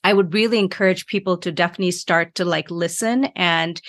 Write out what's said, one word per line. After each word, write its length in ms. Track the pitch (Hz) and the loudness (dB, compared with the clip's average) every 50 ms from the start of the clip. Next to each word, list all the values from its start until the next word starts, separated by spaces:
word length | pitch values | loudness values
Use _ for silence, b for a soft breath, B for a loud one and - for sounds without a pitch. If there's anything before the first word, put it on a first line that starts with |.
| - | 2
I 80 | 185 202 | 4 4
would 200 | 196 196 165 156 | 4 4 2 2
really 260 | 214 220 233 233 220 | 0 2 2 2 2
encourage 480 | 202 180 - - 208 190 185 180 - - | 0 0 0 0 2 2 2 0 -4 -6
people 300 | - 196 196 190 180 175 | -6 -4 -2 -2 -2 -2
to 120 | - 180 | -2 -6
definitely 400 | 156 165 175 175 175 - 190 180 | 0 0 0 0 0 -2 -2 -2
start 420 | 175 175 - - 175 165 165 170 _ | -2 -4 -2 0 2 2 2 0 _
to, 100 | - 180 | -4 -2
like, 260 | 175 170 156 156 - | 0 0 -2 -2 -6
listen. 540 | 175 170 170 165 170 - 226 220 233 254 269 - - | -6 -4 -4 -4 -4 -4 -2 -2 0 0 -2 -2 -2
And, 460 | - 185 175 165 165 165 165 170 - B | -2 0 2 2 2 0 -2 -6 -10 B